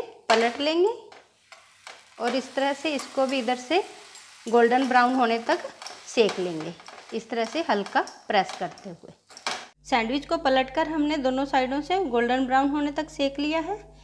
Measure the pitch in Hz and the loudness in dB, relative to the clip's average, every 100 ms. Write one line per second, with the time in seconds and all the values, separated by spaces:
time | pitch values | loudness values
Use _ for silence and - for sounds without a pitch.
0 | 466 - - 226 233 240 285 330 392 480 | -2 -4 2 4 2 0 0 2 2 0
1 | - - _ _ _ - - _ - - | -12 -20 _ _ _ -20 -20 _ -20 -20
2 | - - 240 254 262 - 277 277 320 277 | -18 -6 -2 -2 -4 -2 -2 -2 -2 -4
3 | - - 262 269 226 247 247 339 - - | -4 0 0 0 -2 -2 0 0 -2 -8
4 | - - - - 233 233 233 247 262 247 | -20 -20 -20 -14 2 6 6 4 4 4
5 | 247 262 233 226 226 339 - - - - | 4 4 2 2 0 -2 -2 -14 -16 -16
6 | - - 208 - 180 160 160 175 - - | -2 2 4 2 -4 -4 -8 -12 -18 -20
7 | - 226 - 233 226 302 330 208 190 277 | -10 -8 -6 -4 -4 -2 0 0 0 -2
8 | 349 - - 214 254 - 175 - 196 165 | -2 -6 -2 0 0 -2 -8 -10 -16 -16
9 | - - _ - - - - _ - 240 | -20 -20 _ -12 -8 -8 -10 _ -2 0
10 | 226 277 - 330 285 262 262 320 320 311 | 0 -2 -2 -2 2 2 2 -2 -2 0
11 | 294 311 254 254 277 269 254 277 294 370 | 0 0 0 0 0 0 0 -2 -2 -2
12 | 330 233 240 254 254 262 277 294 294 285 | 0 0 2 2 2 2 2 0 -2 -4
13 | 311 - 277 277 294 320 320 415 - - | -6 -2 -2 -2 -2 -2 -2 -6 -10 -20